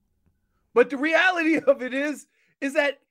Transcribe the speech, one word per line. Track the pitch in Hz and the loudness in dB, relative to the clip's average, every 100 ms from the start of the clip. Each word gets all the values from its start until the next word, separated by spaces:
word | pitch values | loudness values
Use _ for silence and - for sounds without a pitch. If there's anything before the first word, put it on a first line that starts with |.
| _ _ _ _ _ _ _ | _ _ _ _ _ _ _
But | 226 247 | 0 0
the | 277 | 0
reality | 302 320 359 359 320 320 | 0 2 2 2 0 0
<laughs> | - | 2
of | 262 | 0
it | 247 | 0
is, | 262 294 262 - _ _ _ | -4 -4 -6 -12 _ _ _
is | 277 | -4
that | 294 285 269 _ | -2 -2 -4 _